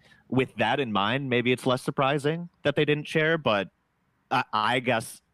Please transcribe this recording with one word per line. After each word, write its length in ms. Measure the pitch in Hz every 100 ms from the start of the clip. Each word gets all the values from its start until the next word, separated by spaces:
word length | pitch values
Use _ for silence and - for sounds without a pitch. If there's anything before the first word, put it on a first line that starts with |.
| _ _ -
with 260 | 127 131 -
that 220 | 110 139
in 140 | 123
mind, 360 | 101 101 131 139
maybe 200 | 123 120
it's 160 | 127 131
less 160 | 127
surprising 680 | - 139 135 147 143 165 175 _
that 140 | 147 151
they 80 |
didn't 240 | 151 151 143
share, 300 | 160 156 165
but 320 | 127 104 92 _ _ _ _ _ -
I, 140 | 127 -
I 280 | 107 107 127
guess 420 | 120 117 117 - _